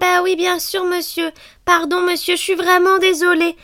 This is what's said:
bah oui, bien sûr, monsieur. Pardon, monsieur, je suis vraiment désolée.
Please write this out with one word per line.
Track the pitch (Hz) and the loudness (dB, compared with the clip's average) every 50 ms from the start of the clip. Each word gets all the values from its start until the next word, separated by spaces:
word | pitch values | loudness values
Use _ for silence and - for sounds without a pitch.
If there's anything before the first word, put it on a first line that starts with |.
bah | 370 359 359 359 | 0 0 2 2
oui, | 359 370 370 | 2 0 0
bien | 320 349 359 359 339 | 0 0 -2 -2 -4
sûr, | - - - 392 370 | -4 -6 -6 -4 -2
monsieur. | 359 359 359 320 - - - 330 330 311 - - - - _ - | -2 -2 -4 -4 -6 -6 -6 -6 -6 -6 -10 -18 -20 -20 _ -2
Pardon, | - 349 339 330 294 339 359 | 0 0 0 0 0 -2 0
monsieur, | 359 359 349 302 - - 359 | 0 0 -2 -2 -2 -2 -4
je | 330 | -2
suis | - - 381 | -2 -2 -2
vraiment | 339 370 349 359 359 349 381 381 381 | 0 2 2 2 4 4 4 2 4
désolée. | 359 381 370 294 339 359 359 320 339 339 339 - | 4 2 2 2 2 2 2 2 0 -2 -2 -6